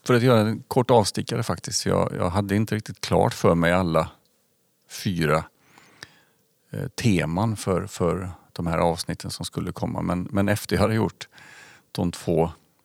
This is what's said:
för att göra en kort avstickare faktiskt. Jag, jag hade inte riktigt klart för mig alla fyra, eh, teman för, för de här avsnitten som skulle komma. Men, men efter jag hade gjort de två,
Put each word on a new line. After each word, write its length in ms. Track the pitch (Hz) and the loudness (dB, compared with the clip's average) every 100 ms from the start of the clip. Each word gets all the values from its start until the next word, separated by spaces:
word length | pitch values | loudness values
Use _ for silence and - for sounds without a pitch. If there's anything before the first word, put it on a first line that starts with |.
| - | 2
för 80 | |
att 80 | 127 | 4
göra 180 | 127 113 | 6 6
en 220 | 107 110 | 4 -2
kort 280 | - 131 120 | -2 0 4
avstickare 520 | 120 101 - 98 120 | 4 4 -2 -4 -4
faktiskt. 440 | 117 - - - 95 | -4 -6 -6 -4 0
Jag, 280 | 92 90 | 0 0
jag 160 | - 92 | -2 -2
hade 260 | 98 101 101 | -2 0 0
inte 180 | 107 | 0
riktigt 260 | 107 - - | -4 -6 -10
klart 340 | - 87 113 | 0 2 2
för 200 | - 104 | 2 2
mig 180 | 85 85 | 4 4
alla 380 | 90 90 80 80 - _ _ _ _ _ _ _ | 2 2 0 0 -6 _ _ _ _ _ _ _
fyra, 540 | - 107 85 78 78 - _ _ - - _ - _ _ _ _ _ _ | -8 -6 -2 0 0 -2 _ _ -20 -20 _ -20 _ _ _ _ _ _
eh, 180 | 104 - | -10 -8
teman 680 | - 123 87 76 85 113 104 | -2 2 2 0 -2 -2 -2
för, 300 | 98 87 98 | -2 -2 -4
för 440 | - 87 87 92 - _ | -2 -2 0 -6 -12 _
de 140 | - 85 | -8 -2
här 120 | 82 | 0
avsnitten 520 | 85 82 - 82 - | 0 0 -6 -8 -10
som 140 | - | -10
skulle 280 | 90 - 85 | -8 -6 -6
komma. 300 | - 85 82 | -6 -6 -4
Men, 260 | 87 90 - | -4 -4 -2
men 180 | 101 101 | 0 0
efter 280 | 104 - 87 | 0 -2 0
jag 40 | |
hade 140 | 104 | 2
gjort 340 | 110 95 - - - - - - - _ | 2 -2 -4 -16 -20 -20 -20 -20 -20 _
de 200 | - 90 | -4 -4
två, 380 | - - 80 82 - _ _ | -4 -2 0 0 -4 _ _